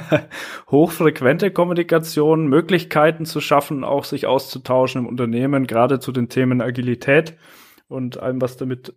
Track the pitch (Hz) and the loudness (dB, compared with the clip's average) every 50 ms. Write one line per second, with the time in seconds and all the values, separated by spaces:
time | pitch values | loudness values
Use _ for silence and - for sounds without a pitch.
0 | - - - 147 - - - - - - - - - _ - 139 160 170 - - | -2 0 0 0 0 -4 -12 -14 -14 -14 -14 -18 -8 _ 4 4 4 4 2 2
1 | 175 156 151 - 123 123 143 165 208 196 185 - 175 175 175 170 170 170 165 165 | 2 2 2 2 2 2 2 2 0 -2 0 0 0 0 0 -2 0 2 0 0
2 | 160 160 - 151 147 156 160 160 160 147 131 156 170 165 190 170 165 - - 156 | 0 0 0 2 4 4 4 4 2 4 4 2 2 2 0 -2 -2 0 2 4
3 | 151 160 160 165 160 156 - 151 - - 151 143 143 - 156 135 131 - 139 139 | 4 4 2 0 -6 -6 -6 -6 0 2 2 2 2 0 -6 -6 -4 -2 -2 -2
4 | 135 - - 135 - - 127 135 - - - 135 127 - 127 127 127 127 127 135 | -2 -4 -6 -4 -2 0 0 0 0 -4 -12 -12 -4 0 2 2 2 2 0 -4
5 | 123 113 - 123 123 117 113 120 127 135 143 139 135 120 - 113 120 123 139 127 | -6 -6 -4 -4 -4 -2 -2 -2 0 0 0 0 -2 0 2 2 2 2 2 0
6 | - - 127 127 120 117 - 135 131 127 127 123 113 123 127 131 123 123 120 117 | -2 -4 -4 -4 -4 -2 0 0 0 2 2 0 0 -2 -4 -4 -2 -2 -4 -4
7 | - - 139 156 160 160 - _ _ - - - - - _ _ _ _ 139 131 | 0 4 4 4 4 0 -8 _ _ -20 -20 -20 -20 -20 _ _ _ _ -10 -8
8 | 127 123 123 - - 131 127 131 127 123 127 - 135 127 127 123 - - - | -8 -8 -8 -6 -6 -4 -2 -2 -2 -4 -4 -6 -6 -6 -6 -8 -10 -18 -20